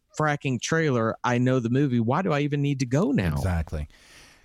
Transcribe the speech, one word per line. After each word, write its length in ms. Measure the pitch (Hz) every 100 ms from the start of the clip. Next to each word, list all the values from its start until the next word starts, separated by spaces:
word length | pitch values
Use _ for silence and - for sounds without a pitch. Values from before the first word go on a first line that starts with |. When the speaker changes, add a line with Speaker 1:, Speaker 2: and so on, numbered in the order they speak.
| _ -
Speaker 1:
fracking 420 | 156 147 143 123
trailer. 540 | - 165 160 123 113 -
I 140 | 120 123
know 220 | 127 131
the 100 | 117
movie. 300 | 127 147 120
Why 220 | 113 143
do 100 | 190
I 80 | 143
even 220 | 147 147
need 180 | 143 139
to 60 | 127
go 260 | 135 226
now?" 220 | 247 90
Speaker 2:
Exactly. 560 | 71 92 87 78 78 73 - - - - -